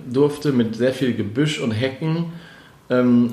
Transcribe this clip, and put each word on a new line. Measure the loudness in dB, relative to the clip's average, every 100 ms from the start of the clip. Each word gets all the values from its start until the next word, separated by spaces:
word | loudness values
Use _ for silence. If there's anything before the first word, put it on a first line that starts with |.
| -4
durfte | 2 2 2 0
mit | 0 0 0
sehr | -2
viel | 0 -2
Gebüsch | -2 -4 -2 -2 -2
und | -4
Hecken, | -2 -4 -4 -4 -4 -4 -10 -18 -20 -20 -16 -2
ähm, | 2 4 4 4